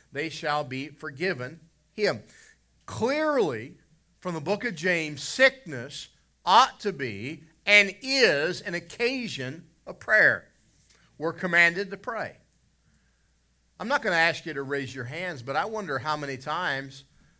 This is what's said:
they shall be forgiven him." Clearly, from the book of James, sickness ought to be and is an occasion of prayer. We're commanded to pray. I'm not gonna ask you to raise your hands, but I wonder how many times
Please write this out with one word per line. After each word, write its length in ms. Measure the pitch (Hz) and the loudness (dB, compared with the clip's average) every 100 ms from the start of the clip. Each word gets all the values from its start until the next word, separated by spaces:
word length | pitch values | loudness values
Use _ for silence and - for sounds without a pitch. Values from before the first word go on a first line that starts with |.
| _ | _
they 160 | 135 160 | -8 -8
shall 340 | 156 147 147 | -4 -2 -2
be 260 | 135 131 143 | -2 -8 -10
forgiven 720 | - 156 131 185 139 123 165 - _ _ | -12 -14 -6 -4 -4 -6 -12 -20 _ _
him." 280 | - 202 117 - - - _ _ _ | -2 0 0 -6 -20 -20 _ _ _
Clearly, 920 | - - 233 294 311 277 170 113 135 - _ _ _ _ | -12 -2 0 2 2 2 2 -2 -8 -16 _ _ _ _
from 120 | 185 | -8
the 80 | 160 | -4
book 240 | 147 202 | -2 -2
of 100 | 240 | -4
James, 480 | 156 180 170 156 143 | -2 0 0 -2 -6
sickness 880 | - - 262 254 170 127 135 - - _ _ _ 170 | -6 4 4 2 -10 -10 -10 -14 -18 _ _ _ 6
ought 340 | 196 160 - | 6 6 2
to 140 | 208 | -6
be 480 | 151 127 98 127 160 - _ - | -4 -6 -6 -8 -10 -16 _ 6
and 280 | 208 196 190 | 6 6 0
is 640 | 262 269 214 143 170 - | -2 4 4 4 0 -4
an 100 | 202 | -6
occasion 960 | 170 170 - 240 262 214 135 127 160 - _ - | -6 -8 -4 -2 -2 -6 -6 -8 -10 -16 _ -18
of 140 | - | -12
prayer. 480 | - 214 147 101 - _ _ _ _ _ _ - | 2 6 6 4 -2 _ _ _ _ _ _ -8
We're 160 | 160 | -6
commanded 560 | 160 185 170 170 170 196 | -4 2 6 6 4 -6
to 80 | 190 | -10
pray. 360 | - 220 107 - _ _ _ _ _ _ _ _ _ _ _ _ _ - | -10 -8 -8 -12 _ _ _ _ _ _ _ _ _ _ _ _ _ -10
I'm 80 | 208 | -2
not 160 | 277 | 0
gonna 140 | 226 165 | 2 4
ask 300 | 165 - 165 | 4 2 -6
you 80 | |
to 80 | 139 | -6
raise 320 | 135 143 123 | -4 -4 -4
your 100 | 127 | -8
hands, 380 | 123 160 185 143 | -10 -8 -8 -8
but 140 | 117 147 | -4 -2
I 100 | 214 | -2
wonder 320 | 220 180 131 | -4 -4 -4
how 180 | 151 151 | -2 -4
many 220 | 143 127 | -4 -8
times 680 | 139 165 175 135 135 - - _ _ | -6 -4 -2 -4 -6 -14 -20 _ _